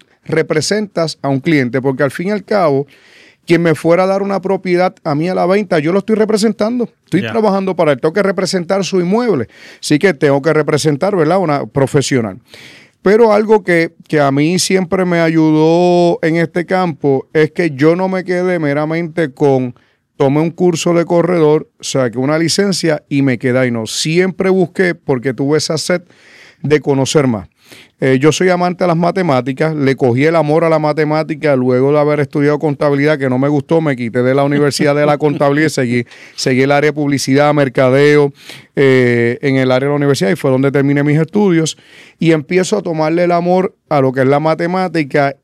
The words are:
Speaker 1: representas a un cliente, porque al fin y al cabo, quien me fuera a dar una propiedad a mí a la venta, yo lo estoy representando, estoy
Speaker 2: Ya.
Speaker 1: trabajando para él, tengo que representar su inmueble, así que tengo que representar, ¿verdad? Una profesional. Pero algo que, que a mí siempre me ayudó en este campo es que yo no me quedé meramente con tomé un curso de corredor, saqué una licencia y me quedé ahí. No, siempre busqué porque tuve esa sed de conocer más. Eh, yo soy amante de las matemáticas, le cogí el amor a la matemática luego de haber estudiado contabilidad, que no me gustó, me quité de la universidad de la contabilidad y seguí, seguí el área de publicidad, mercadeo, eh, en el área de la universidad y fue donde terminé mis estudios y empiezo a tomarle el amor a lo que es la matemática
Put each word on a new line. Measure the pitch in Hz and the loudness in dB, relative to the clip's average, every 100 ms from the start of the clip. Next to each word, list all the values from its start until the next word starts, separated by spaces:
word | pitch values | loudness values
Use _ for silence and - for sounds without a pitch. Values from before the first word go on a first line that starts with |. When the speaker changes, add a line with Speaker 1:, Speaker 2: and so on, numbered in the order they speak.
| _ _ | _ _
Speaker 1:
representas | - 160 151 156 - 208 202 - 160 - | -6 -2 -2 -2 -2 -4 -4 -4 -6 -4
a | 139 | -4
un | 135 | -2
cliente, | 170 151 123 131 | 0 0 0 -2
porque | 135 135 | -2 -2
al | 143 | -2
fin | - 180 | -4 -6
y | |
al | 208 - | -6 -2
cabo, | 214 165 139 143 _ _ - - _ - | 0 0 0 -4 _ _ -20 -20 _ 0
quien | 165 | 2
me | 170 156 | 2 0
fuera | 165 175 | 2 2
a | 185 | 2
dar | 196 | 0
una | 196 196 | -2 -4
propiedad | 190 185 185 175 185 - | -4 -4 -2 0 0 -2
a | 165 | -6
mí | 147 175 | -4 -2
a | 185 | -2
la | 175 | 0
venta, | 202 190 170 | 0 0 -2
yo | 147 | 0
lo | 196 | -2
estoy | 208 214 | 0 -2
representando, | 214 220 220 - 214 247 233 _ | 0 0 0 -2 -4 -4 -6 _
estoy | - - | -4 -4
Speaker 2:
Ya. | 117 | -2
Speaker 1:
trabajando | 220 214 196 190 180 | -2 0 0 -2 0
para | 156 | 0
él, | 131 | 0
tengo | 156 | 0
que | 208 | 0
representar | 196 185 185 190 170 196 190 | -2 -2 -2 -4 -2 -4 -2
su | 190 | -2
inmueble, | 175 220 247 151 107 - - - | 0 0 0 -2 -4 -12 -20 -12
así | - 147 | -2 0
que | 190 | 2
tengo | 139 147 139 | 2 2 2
que | 156 | 0
representar, | 156 147 151 151 143 190 | 0 0 0 0 -2 -2
¿verdad? | 196 151 190 | 0 0 0
Una | 165 143 123 | 0 -2 -4
profesional. | 143 131 147 - 131 110 95 _ - - - - _ | -2 0 0 0 -2 -4 -8 _ -20 -20 -20 -20 _
Pero | 185 220 226 | 2 4 4
algo | 208 220 220 180 | 2 2 0 2
que, | 170 165 _ - | 0 -2 _ -4
que | 151 | 0
a | 139 | 2
mí | 139 151 180 | 2 0 0
siempre | - 190 175 190 | 0 -2 0 -2
me | 180 170 | 0 0
ayudó | 165 165 156 156 160 170 180 175 175 - | 0 2 2 2 2 2 2 2 2 0
en | 165 165 | -2 -2
este | 165 180 160 | -2 -4 -4
campo | 185 180 135 143 135 - | -2 -2 -2 0 -2 0
es | 156 151 | 0 0
que | - 170 | 0 -4
yo | 131 156 175 | 2 2 2
no | 190 | 0
me | 185 | -4
quedé | 180 180 180 175 | -4 -4 -2 -2
meramente | 151 143 151 165 170 160 156 | -2 -2 -2 -4 -6 -4 -4
con | - 147 131 127 - _ _ _ - | 0 2 2 -2 -8 _ _ _ -2
tomé | 135 151 | 0 2
un | 165 | -2
curso | 165 180 170 175 | 0 0 0 0
de | 170 | 0
corredor, | 170 175 165 180 151 156 - _ | 0 0 0 2 2 2 -2 _
saqué | - 139 127 113 | -6 -2 -2 -2
una | 135 160 | -2 0
licencia | 165 196 202 175 165 151 - | 0 0 0 0 -2 -4 -4
y | 143 | -2
me | 139 120 | 0 0
quedé | 131 127 | -2 0
ahí. | 127 | 0
No, | 117 110 | -4 -8
siempre | - 156 165 190 - 190 | -6 -2 0 -2 -2 0
busqué | 190 175 - 185 | 0 0 -2 -2
porque | 165 - 127 135 | -2 -4 -4 -4
tuve | 120 139 151 | -4 -2 -2
esa | - 156 | -2 -6
sed | - 180 - _ _ - - _ | -4 -6 -6 _ _ -20 -20 _
de | 139 151 | -2 0
conocer | 147 135 127 156 127 | 0 -2 0 0 0
más. | 107 90 _ _ - - - | -2 -6 _ _ -20 -20 -4
Eh, | 139 131 | 0 2
yo | 151 | 2
soy | - 185 | 2 0
amante | 175 180 175 | 0 -2 -2
de | 180 | 0
las | 165 | 0
matemáticas, | 175 185 180 127 123 131 156 | 0 0 0 0 0 -2 -2
le | 151 135 131 | 0 0 2
cogí | 135 123 151 | 2 2 2
el | 165 | 2
amor | 147 160 165 | 2 2 2
a | |
la | 156 | 0
matemática | 151 147 151 156 156 151 151 135 | 0 -2 -2 -2 -4 -4 0 0
luego | 127 127 139 | 2 2 2
de | 147 | 2
haber | 147 147 | 0 0
estudiado | 139 151 143 147 | -2 0 0 0
contabilidad, | 156 143 151 143 147 151 | -2 -2 0 0 0 0
que | 135 | -2
no | 127 | 0
me | 143 | 0
gustó, | 147 139 165 | -2 0 0
me | 160 123 | 0 -4
quité | 120 123 | -4 -2
de | 123 139 | 0 0
la | |
universidad | 143 143 147 - 147 | 0 0 0 0 0
de | 147 147 | 2 0
la | 147 | 0
contabilidad | 151 147 143 143 156 | 0 0 0 2 0
y | |
seguí, | 143 123 120 117 - - - | -2 -2 -2 -4 -12 -20 -6
seguí | 139 127 | -2 2
el | 135 | 2
área | 143 151 | 2 0
de | |
publicidad, | 147 143 139 - 135 147 | 0 -2 -2 0 2 2
mercadeo, | 147 135 143 131 135 147 147 143 - - - - - | 2 0 2 2 4 4 4 2 -2 -20 -20 -10 0
eh, | 135 131 123 120 117 123 | 4 4 4 2 0 -2
en | 143 135 | -2 0
el | 127 | 2
área | 127 139 | 0 0
de | |
la | 147 | 0
universidad | 143 135 190 | 0 0 0
y | 170 | -2
fue | 143 | 0
donde | 131 135 | 0 2
terminé | 139 139 143 | 2 0 0
mis | 143 151 | 2 0
estudios | 160 208 202 165 156 - _ - - - | 0 0 2 2 -2 -6 _ -20 -18 -4
y | 160 | 0
empiezo | 160 139 180 185 208 | 0 0 -2 -2 -2
a | |
tomarle | 180 156 156 170 | -4 -2 -2 0
el | 175 | 0
amor | 175 175 185 185 _ - | 0 0 0 -2 _ -4
a | 147 | 0
lo | 131 | 0
que | 131 | 2
es | 131 | 2
la | 143 | 2
matemática | 156 160 170 185 185 165 139 147 139 - | 0 -2 -2 -2 -4 -4 -2 0 -2 -4